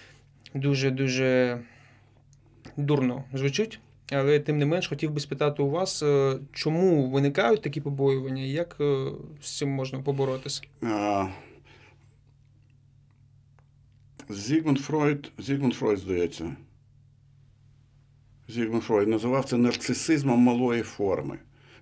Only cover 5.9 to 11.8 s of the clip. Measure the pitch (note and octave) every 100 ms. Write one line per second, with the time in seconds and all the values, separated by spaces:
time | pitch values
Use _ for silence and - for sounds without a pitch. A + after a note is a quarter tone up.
5.9 | - D3 C#3+ C3+ C3+ - - D#3 D#3+ F#3
6.9 | D#3 B2+ C3+ C#3 C#3+ A3+ G#3+ D3 C#3+ C#3+
7.9 | C#3 C#3 C3+ C3 C3 C3+ D3 E3+ - D3
8.9 | C3+ C3+ - D#3+ D3+ - - C#3 C3+ C3
9.9 | C3+ C#3 C#3 C3 C3 C#3 - - - A#2
10.9 | G#2 G#2 G2+ F#2+ F#2+ - - - -